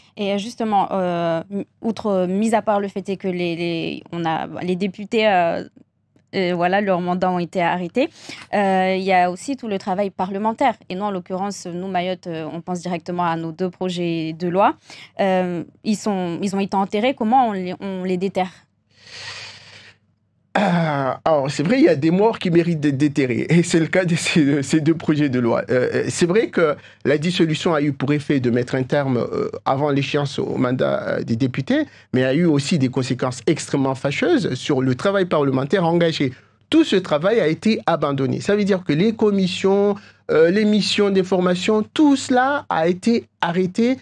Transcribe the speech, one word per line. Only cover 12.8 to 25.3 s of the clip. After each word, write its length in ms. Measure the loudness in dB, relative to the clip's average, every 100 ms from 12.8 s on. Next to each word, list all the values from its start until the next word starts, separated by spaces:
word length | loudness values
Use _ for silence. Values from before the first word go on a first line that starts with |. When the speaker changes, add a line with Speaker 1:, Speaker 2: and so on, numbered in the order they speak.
Speaker 1:
directement 420 | -4 -6 -6 -2
à 140 | -2 -2
nos 140 | -6
deux 180 | -4 -6
projets 640 | -4 -6 -4 -4 -2 -4
de 160 | -6 -2
loi. 260 | 2 2 0 _ -20 -16 -2
Euh, 420 | 0 2 0 -4 -8 _ -4
ils 120 | -2
sont, 400 | -2 -2 -4 -4
ils 120 | -4 -2
ont 40 |
été 160 | -2 -2
enterrés. 380 | 0 0 -2
Comment 340 | -2 2 2 2
on 60 |
les, 200 | -2 -6 -6
on 240 | -8 -6
les 140 | -2 -2
déterre ? 340 | -2 -2 -4 -8 _ _ _ _ -20 -18 -16 -16 -18 -20 -20 -20 -20 _ _ _ _ _ _ -2
Speaker 2:
Euh, 560 | 0 0 0 -2 -4 -2
alors, 260 | 0 0 0
c'est 140 | -2
vrai, 140 | 0 4
il 80 | 4
y 40 |
a 60 | 4
des 160 | 2
morts 260 | 2 2 0
qui 120 | 0
méritent 320 | 2 2 0
d'être 160 | 0 0
déterrés. 480 | 0 0 0 -2 2
Et 140 | 2
c'est 160 | 4 2
le 60 | 2
cas 180 | 0
de 120 | 0 0
ces, 460 | 2 2 4 2
ces 180 | 0 0
deux 140 | 2 0
projets 340 | 0 2
de 100 | 2